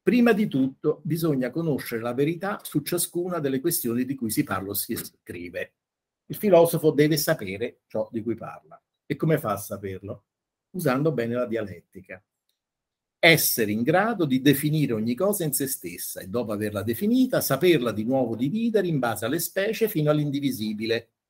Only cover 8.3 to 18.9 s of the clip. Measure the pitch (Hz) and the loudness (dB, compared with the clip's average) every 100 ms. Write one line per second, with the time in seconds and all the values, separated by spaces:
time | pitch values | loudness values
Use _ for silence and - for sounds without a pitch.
8.3 | 110 85 - - - _ _ - 143 160 | -6 -10 -16 -20 -20 _ _ -10 -2 0
9.3 | 156 110 101 - 101 98 95 98 127 _ | 0 0 -4 -6 -8 -8 -10 -12 -14 _
10.3 | _ _ _ _ 180 156 127 160 135 117 | _ _ _ _ -4 0 0 0 0 -2
11.3 | 123 120 113 104 87 - 95 92 95 _ | -2 -2 -4 -6 -12 -18 -20 -18 -20 _
12.3 | _ _ _ _ _ _ _ _ _ 170 | _ _ _ _ _ _ _ _ _ 6
13.3 | 160 - - 104 107 120 175 214 214 156 | 6 4 0 0 0 2 2 2 0 0
14.3 | 127 131 135 151 156 135 110 110 123 190 | 4 6 4 2 2 2 0 0 0 0
15.3 | 196 156 - 139 - 170 - - - 92 | 0 -2 -2 -4 -6 -8 -10 -10 -10 -6
16.3 | 113 110 104 107 101 101 117 208 247 254 | -4 -4 -4 -4 -2 -4 -2 2 4 4
17.3 | 160 - 135 180 151 120 104 110 135 120 | 2 0 2 4 4 2 -2 0 0 0
18.3 | 110 135 214 226 208 180 | -2 -2 0 0 2 2